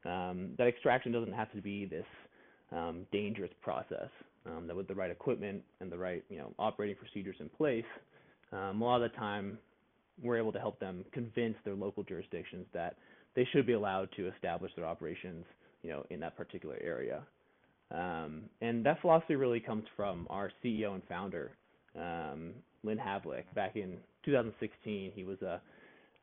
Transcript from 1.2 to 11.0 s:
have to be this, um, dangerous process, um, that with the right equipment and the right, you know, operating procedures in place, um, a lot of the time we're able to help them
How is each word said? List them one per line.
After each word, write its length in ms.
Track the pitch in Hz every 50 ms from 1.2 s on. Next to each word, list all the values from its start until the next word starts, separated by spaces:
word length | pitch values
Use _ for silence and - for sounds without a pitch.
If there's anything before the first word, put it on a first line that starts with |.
| 117 98 98
have 180 | 117 107 - -
to 80 | 101
be 240 | 92 101 101 101 101
this, 200 | 92 78 85 - - - - - - - - - - - - _ -
um, 340 | 85 85 82 82 82 87 98 -
dangerous 400 | 101 101 104 101 - 101 90 85 - -
process, 480 | - 92 67 64 - - - - - - - - - - _ _ -
um, 220 | 85 82 82 85
that 80 | 82 85
with 120 | 95 95
the 80 | 98 98
right 140 | 98 92 87
equipment 540 | 87 - - 135 120 - 104 101 101 95 - _ _ -
and 120 | 95 90
the 60 | 85
right, 260 | 90 92 92 87 82 - -
you 80 | 98
know, 160 | 76 67 52 - -
operating 360 | 104 110 - - 104 101 95
procedures 420 | - - - - 104 95 98 92 -
in 100 | 76 -
place, 360 | - - 156 143 120 117 117 - - - - _ - - - - - _ _ -
um, 300 | - 95 98 98 98 107
a 40 | 117
lot 160 | 120 123 120
of 100 | 117 113
the 60 | -
time 400 | 120 110 104 101 104 98 101 110 113 - _ _ _ _ _ _ _ _ _ - -
we're 160 | 123 120 120
able 140 | 113 110 110
to 80 | - 110
help 200 | - 104 - -
them 260 | 101 92 90 90